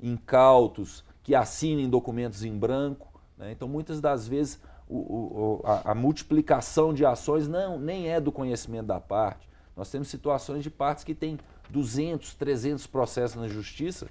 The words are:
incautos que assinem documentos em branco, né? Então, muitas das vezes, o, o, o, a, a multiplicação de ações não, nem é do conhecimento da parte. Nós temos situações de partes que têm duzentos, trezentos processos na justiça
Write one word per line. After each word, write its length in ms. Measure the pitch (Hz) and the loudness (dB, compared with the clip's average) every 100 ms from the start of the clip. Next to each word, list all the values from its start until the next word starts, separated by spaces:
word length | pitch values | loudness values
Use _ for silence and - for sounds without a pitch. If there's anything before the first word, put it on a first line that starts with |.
incautos 1000 | 120 117 - 131 131 131 110 - 95 - - - | -6 -6 4 8 10 10 8 2 -10 -12 -20 -10
que 140 | - 131 | 2 2
assinem 540 | 107 - 160 147 131 | 2 -2 -2 0 2
documentos 560 | 123 123 120 120 101 113 | 2 2 -4 -4 -6 -8
em 120 | 104 | -2
branco, 540 | 113 135 143 139 - - - - | 0 0 -2 -6 -14 -20 -20 -18
né? 140 | 101 | -16
Então, 160 | 113 127 | -12 -8
muitas 320 | 147 156 151 | -8 -6 0
das 260 | 147 131 110 | 2 2 0
vezes, 320 | 139 143 - - - - | -2 -2 -4 -18 -20 -10
o, 80 | 120 | -8
o, 680 | - 113 107 104 107 104 | -6 -6 -6 -2 0 0
o, 60 | - | 0
a, 240 | 104 - | 0 0
a 40 | 107 | 0
multiplicação 1000 | 131 151 - 156 151 135 - 160 156 | 2 0 0 2 4 2 2 2 2
de 120 | 143 143 | 4 2
ações 400 | 120 - 156 147 | 2 0 0 0
não, 320 | 175 190 160 | -2 -4 -4
nem 320 | 147 190 165 | -6 -6 -2
é 120 | 165 | 0
do 100 | 147 | -2
conhecimento 560 | 139 131 117 - 113 107 | -2 -4 -4 -6 -8 -4
da 140 | 90 | -4
parte. 480 | - 101 104 - - - - - | -2 0 0 -2 -18 -20 -18 -14
Nós 160 | 98 | -10
temos 160 | 135 143 | -8 -8
situações 560 | 131 151 139 - 147 | -6 -2 -2 -2 -8
de 80 | 147 | -8
partes 320 | - 143 147 | -4 -2 -2
que 100 | - | -6
têm 240 | 156 160 151 - - - | -6 -6 -8 -12 -20 -6
duzentos, 640 | 143 127 127 165 156 - | -4 -2 -2 -2 -4 -8
trezentos 540 | - 143 127 131 143 - | -6 -2 0 -2 -4 -4
processos 480 | 131 120 123 120 117 | -2 0 0 -4 -4
na 120 | 113 | -8
justiça 600 | 104 101 - 165 185 - | -8 -10 -6 -6 -6 -14